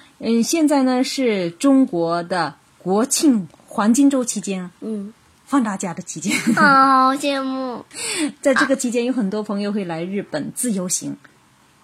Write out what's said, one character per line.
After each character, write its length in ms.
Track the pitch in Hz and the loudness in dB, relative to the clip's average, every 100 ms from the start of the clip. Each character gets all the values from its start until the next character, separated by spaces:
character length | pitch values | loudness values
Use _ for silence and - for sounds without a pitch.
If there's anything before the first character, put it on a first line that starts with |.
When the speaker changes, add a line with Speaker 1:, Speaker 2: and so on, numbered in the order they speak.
| - _ | -20 _
Speaker 1:
嗯， 240 | - 233 | 0 2
现 240 | 226 330 302 | 2 2 2
在 160 | 294 262 | 4 2
呢 200 | 254 262 | 2 0
是 460 | - 254 208 175 | 0 0 0 -2
中 340 | 170 277 269 262 | 0 4 4 4
国 380 | 175 165 170 | 2 0 -2
的 320 | 175 185 151 - _ _ | -2 -4 -4 -6 _ _
国 260 | 180 196 220 | -2 0 0
庆 440 | - 330 233 170 - _ | 2 4 2 0 -14 _
黄 260 | - 208 | -2 2
金 160 | 233 277 | 6 6
周 160 | 269 240 | 4 -2
期 160 | - | -6
间。 300 | 190 190 180 - | -6 -8 -8 -12
Speaker 2:
嗯。 320 | 202 220 202 226 _ _ _ | -10 -8 -10 -16 _ _ _
Speaker 1:
放 180 | 285 | 0
大 140 | 220 190 | 0 -2
假 180 | 190 165 | -6 -8
的 80 | |
期 180 | 175 - | -10 -8
间。 120 | 151 - - 240 | -4 -2 0 4
Speaker 2:
啊， 500 | 302 269 269 262 262 | 6 6 6 4 2
好 60 | 269 | 0
羡 280 | 285 277 | -2 -4
慕。 420 | 269 262 262 233 - - - | -4 -6 -6 -10 -14 -12 -8
Speaker 1:
<laughs> 280 | 403 294 202 | -4 -6 -2
在 140 | 285 254 | 0 2
这 120 | 285 | 2
个 100 | 269 | 0
期 140 | 247 | 0
间， 140 | 233 240 | -2 -2
有 80 | |
很 180 | 254 196 | -2 -2
多 120 | 214 | -4
朋 180 | 208 202 | -4 -4
友 120 | 202 | -4
会 120 | 208 185 | -4 -4
来 180 | 160 | -6
日 200 | 175 196 | -6 -6
本 300 | 175 156 143 - | -6 -6 -8 -6
自 180 | 247 | -4
由 160 | 190 180 | -4 -2
行。 240 | - 143 | -4 -6
Speaker 2:
啊。 160 | 143 - _ _ _ _ _ | -12 -14 _ _ _ _ _